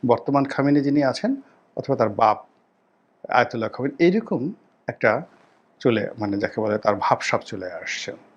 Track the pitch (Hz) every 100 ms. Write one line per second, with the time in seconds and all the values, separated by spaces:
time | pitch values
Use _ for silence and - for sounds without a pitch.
0 | 123 120 - 139 135 - 139 147 139 143
1 | 139 123 214 277 - _ _ - - 131
2 | 110 101 110 104 - _ _ _ _ _
3 | _ _ - - 120 120 110 - 135 139
4 | 170 196 220 - 139 - _ _ - 120
5 | 117 113 175 _ _ _ _ _ 131 110
6 | 98 113 107 101 104 - 107 104 110 101
7 | - 127 - 110 - 98 92 87 95 -
8 | - 98 -